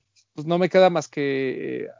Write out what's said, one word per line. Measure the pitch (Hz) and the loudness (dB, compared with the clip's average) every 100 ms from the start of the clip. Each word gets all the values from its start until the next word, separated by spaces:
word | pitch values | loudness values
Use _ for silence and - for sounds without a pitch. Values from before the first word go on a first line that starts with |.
| _ _ _ | _ _ _
pues | - 151 | -12 -2
no | 170 | 0
me | 185 | 2
queda | 190 185 | 4 4
más | 170 143 | 4 -6
que, | - 143 135 135 - - 123 | -4 -2 -2 -2 -4 -8 -8
eh, | - - | -10 -16